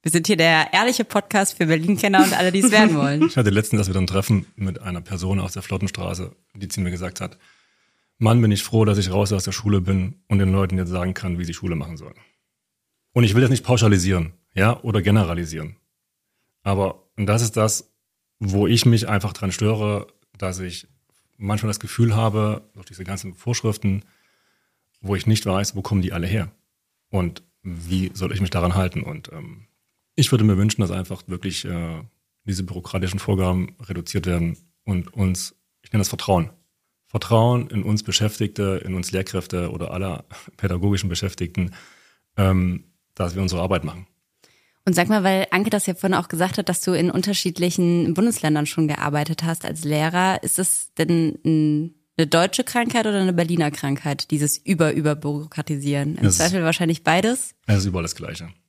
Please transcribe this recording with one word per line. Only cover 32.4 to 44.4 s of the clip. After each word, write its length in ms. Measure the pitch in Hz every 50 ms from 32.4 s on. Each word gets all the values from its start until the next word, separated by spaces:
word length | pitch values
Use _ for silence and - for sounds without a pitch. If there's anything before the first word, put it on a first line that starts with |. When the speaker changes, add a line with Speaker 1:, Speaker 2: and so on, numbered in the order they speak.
| _
Speaker 2:
diese 200 | 104 95 90 92
bürokratischen 560 | 90 90 90 82 - - 92 92 90 92 95
Vorgaben 580 | - - 101 95 92 90 90 92 90 - - _ -
reduziert 380 | - 92 87 87 - - 101 82
werden 320 | 92 87 87 85 85 80 - _ _ _ _ _
und 300 | 107 98 90 85 - _
uns, 420 | - 95 92 90 - - - _ _ _ _ _ _
ich 120 | _ - -
nenne 80 | 107
das 80 | 92 -
Vertrauen, 400 | - - - - 95 87 80 - - _ _ _ _ _ _ _ _ _ _
Vertrauen 600 | _ - 110 - - 117 113 113 120 123 123 117 -
in 140 | 117 107 -
uns 200 | 107 104 104 -
Beschäftigte, 800 | - - - 110 104 - - 107 98 - - 101 98 95 92 -
in 120 | 95 92
uns 180 | 92 87 - 101
Lehrkräfte 580 | 95 95 - - 92 87 - 92 87 87 85
oder 200 | - 82 85 -
aller 340 | - 92 98 95 82 - - _ - - - - _
pädagogischen 500 | - - 95 90 90 92 101 101 90 -
Beschäftigten, 640 | 92 85 - - 92 - - 90 85 - 101 90 87 - - - - _ _ _ _ _ _ _ _ _
ähm, 480 | - 98 95 95 92 90 90 90 - - _ _ _ _ _ _
dass 200 | - 95 87 85
wir 60 | 95
unsere 200 | 98 90 90 87
Arbeit 240 | 87 92 98 85 76
machen. 220 | 78 80 87 95 _ _ _ _ _ _ _